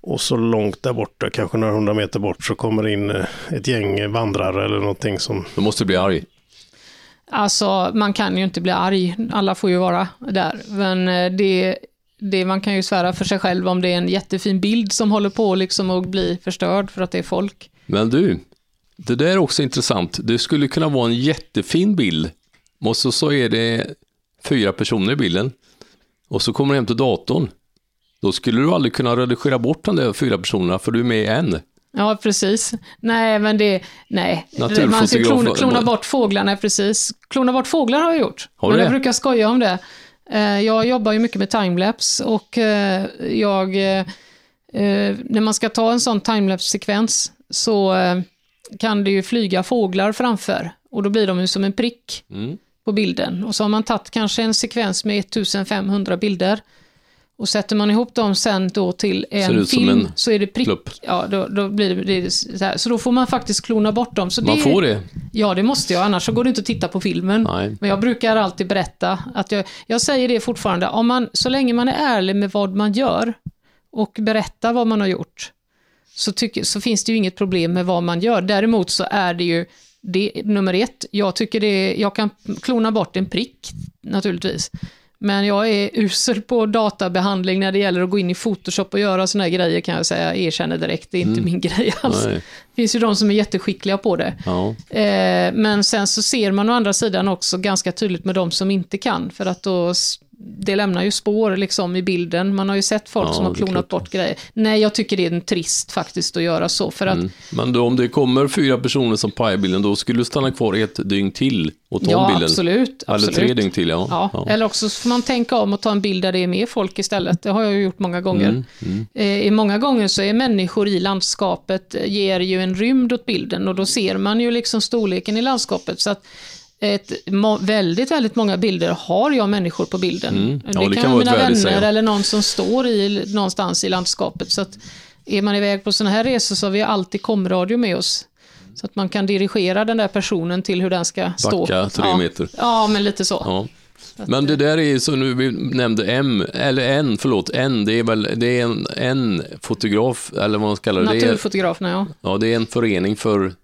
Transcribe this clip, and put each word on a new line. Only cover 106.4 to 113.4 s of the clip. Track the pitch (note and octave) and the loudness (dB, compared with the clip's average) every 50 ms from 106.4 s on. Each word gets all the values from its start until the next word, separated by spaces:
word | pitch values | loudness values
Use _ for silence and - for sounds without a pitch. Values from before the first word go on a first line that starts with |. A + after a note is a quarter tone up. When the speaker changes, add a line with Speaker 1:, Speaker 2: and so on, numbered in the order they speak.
| E3+ | -2
Speaker 3:
göra | E3+ E3 D#3+ E3+ F3 | 0 0 0 0 -2
så, | - - F#3+ - | 0 -2 -2 -4
för | - - G3 | -2 -2 -2
att | F#3+ F#3+ | 0 0
Speaker 2:
Mm. | E3+ F3 F#3+ - - - - | 0 -2 -4 -6 -12 -16 -8
Men | - A#2 A#2 B2 B2 | -4 -2 -2 0 2
då, | A#2+ A#2+ | 2 4
om | A#2+ B2+ | 4 4
det | B2+ B2 | 2 2
kommer | A#2+ - D#3 C#3 B2+ B2+ C3+ C#3 | 2 2 2 2 4 4 2 2
fyra | C#3 C#3 G#3 D#3 C3+ C3 | 2 2 2 2 2 2
personer | B2 C3 B2+ - C#3+ C3 A#2 A2 | 2 0 0 0 2 2 2 2
som | G#2 - G#2 | 0 0 -4
pajar | - - A#2+ A2 F#2+ | -2 0 0 0 2
bilden, | G2 G2 F#2+ F#2 F#2+ | 2 2 2 2 2
då | G2+ G#2 G2+ | 2 2 0
skulle | G2+ - - A#2+ A#2 | 0 -2 0 0 0
du | B2 | 0
stanna | - - D3 C3+ C3 | 0 0 -2 0 -2
kvar | C3 - A#2+ A2 F#2+ | -2 0 -2 0 2
ett | G#2+ G#2+ G#2 - - - G2 | 0 0 -2 -2 -6 -4 -2
dygn | G2 G2 G2+ G2 | 0 0 0 -2
till | F#2+ - B2+ C3+ B2+ G2 D#2+ D2+ - _ _ _ | -2 0 0 0 0 0 -2 -2 -4 _ _ _
och | - G2 - | -6 -2 -2
ta | - | 0
Speaker 3:
Ja, | - F#3 F#3+ | 2 4 4
Speaker 2:
en | F#3+ G3 | 4 4
bilden? | E3+ E3 - | 2 2 2
Speaker 3:
absolut, | - - F3 E3+ F#3 A#3+ C4 C4+ - - - | 0 0 2 2 2 2 2 0 -2 -10 -4
Speaker 2:
Eller | - G2+ | -2 0
Speaker 3:
absolut. | G#2 G#2 G#2 - | 0 2 2 2
Speaker 2:
tre | - | 2